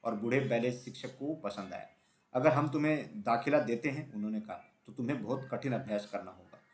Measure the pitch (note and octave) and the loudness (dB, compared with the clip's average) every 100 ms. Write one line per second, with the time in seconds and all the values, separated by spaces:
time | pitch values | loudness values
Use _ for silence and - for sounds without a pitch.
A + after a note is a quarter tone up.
0 | A#2 G#2+ A#2 C3+ A#2+ A#2 B2 B2 - - | -4 0 2 2 4 2 2 -2 -10 -10
1 | B2 - C#3+ D#3 G2+ G2+ F#2+ C#2+ G#1 _ | -12 -6 -6 -4 -6 -6 -8 -10 -12 _
2 | _ _ _ B2+ C#3+ C3+ D3+ D3 D3+ D3+ | _ _ _ 4 6 6 2 2 2 2
3 | - G#2+ G2+ A2 C3 D3 A2+ A#2 D3 C#3+ | -2 -4 0 2 4 4 4 0 0 -2
4 | C3+ G#2+ G#2+ G#2+ G#2+ F2 - _ - - | -6 -6 -4 -4 -6 -12 -14 _ -14 -4
5 | A#2+ C#3 G#2 C3 - A#2 C3+ A#2 - G#2 | -2 -2 -2 -4 -2 -4 0 -2 0 -2
6 | - G2+ F#2 - - - _ | -2 -8 -8 -16 -20 -20 _